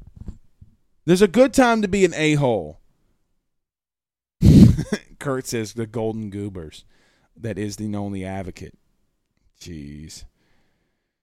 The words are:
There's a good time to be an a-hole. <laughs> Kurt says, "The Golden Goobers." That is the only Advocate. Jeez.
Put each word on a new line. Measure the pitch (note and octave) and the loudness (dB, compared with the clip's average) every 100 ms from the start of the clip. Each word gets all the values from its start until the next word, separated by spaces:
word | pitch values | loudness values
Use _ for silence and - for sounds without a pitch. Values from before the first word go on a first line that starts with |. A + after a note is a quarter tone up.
| - - - - _ _ - _ _ _ - | -20 -20 -18 -18 _ _ -20 _ _ _ 0
There's | F#3 | 2
a | G3+ | 4
good | G3 C4+ | 4 4
time | - A#3+ A3+ | 4 2 2
to | G3+ | -2
be | G3 | 0
an | F3+ D3+ | 0 2
a-hole. | D3+ D3 C3+ G#2+ D#2 D#2 _ _ _ _ _ _ _ _ _ _ _ _ _ _ _ _ | 0 0 0 -2 -6 -16 _ _ _ _ _ _ _ _ _ _ _ _ _ _ _ _
<laughs> | - - - - - - - - | 6 8 8 6 -4 -8 -10 -12
Kurt | C#3+ C3 - | -6 -6 -6
says, | A#2 G#2+ | -6 -6
"The | A#2 A2 | -8 -10
Golden | A2+ A2 A2 G#2 | -6 -6 -6 -10
Goobers." | G2+ G#2 F#2 D#2 - _ _ _ _ _ _ | -10 -10 -10 -16 -20 _ _ _ _ _ _
That | A2+ F#2+ | -10 -8
is | G#2 F#2+ | -8 -8
the | G#2+ G#2 | -8 -8
only | G2+ G2 F#2+ | -8 -8 -10
Advocate. | F#2+ F2 - E2+ - _ _ _ _ _ _ _ _ | -10 -12 -14 -20 -20 _ _ _ _ _ _ _ _
Jeez. | E2+ D#2+ C#2+ D2 D#2+ - - _ _ _ _ _ _ _ _ _ | -18 -16 -16 -18 -20 -20 -20 _ _ _ _ _ _ _ _ _